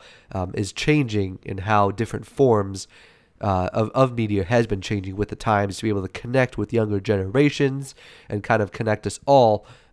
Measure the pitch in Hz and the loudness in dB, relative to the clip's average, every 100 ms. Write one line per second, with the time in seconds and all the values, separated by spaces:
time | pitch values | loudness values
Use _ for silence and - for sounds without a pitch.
0 | - - _ 95 90 - 101 - - 151 | -12 -20 _ -6 -4 -4 -6 -4 0 2
1 | 123 104 92 92 - 95 98 104 101 98 | 2 -2 -4 -8 -10 -8 0 2 2 0
2 | 113 110 - - 127 107 98 95 - - | -4 -6 -8 2 4 4 0 -8 -14 -20
3 | - _ _ - 101 92 90 117 110 131 | -20 _ _ -6 0 0 0 -2 -2 2
4 | 131 117 107 101 92 120 113 98 - 104 | 2 2 -2 0 2 2 2 -2 -4 -4
5 | 95 95 101 - 113 104 101 90 113 101 | -4 -6 -6 -4 0 0 0 -2 -2 -2
6 | 92 - 117 131 127 - 104 113 107 101 | -4 -10 -2 0 0 -2 -2 0 0 -2
7 | 98 98 95 127 147 - 139 139 135 - | 0 0 0 2 2 2 -2 -2 -12 -18
8 | - - - 104 98 110 101 - 110 104 | -20 -20 -8 -8 0 0 0 -2 -2 -2
9 | 101 - - 139 117 104 - - _ | -4 -6 2 6 6 2 -4 -20 _